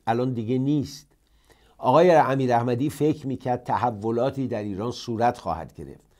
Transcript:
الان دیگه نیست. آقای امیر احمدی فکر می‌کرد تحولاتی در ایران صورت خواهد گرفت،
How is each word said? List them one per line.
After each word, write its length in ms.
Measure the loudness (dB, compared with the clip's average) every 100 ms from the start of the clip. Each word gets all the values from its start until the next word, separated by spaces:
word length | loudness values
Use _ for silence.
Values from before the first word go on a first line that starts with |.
| -2
الان 260 | 0 -2
دیگه 240 | -4 -2 -2
نیست. 500 | 0 0 -2 -10 -20 _ _ _ _ _ _ -4
آقای 340 | 4 6 8
امیر 420 | 6 4 2 2
احمدی 360 | 2 2 0 -2
فکر 380 | 0 -2 -2 -6
می‌کرد 360 | -6 -4 -4
تحولاتی 840 | -2 -2 0 -2 -2 0 -2 -2 -4
در 160 | -4
ایران 280 | -6 -6 -6
صورت 460 | -8 -8 0 0 0
خواهد 360 | -6 -6 -8
گرفت، 320 | -14 -18 -18 _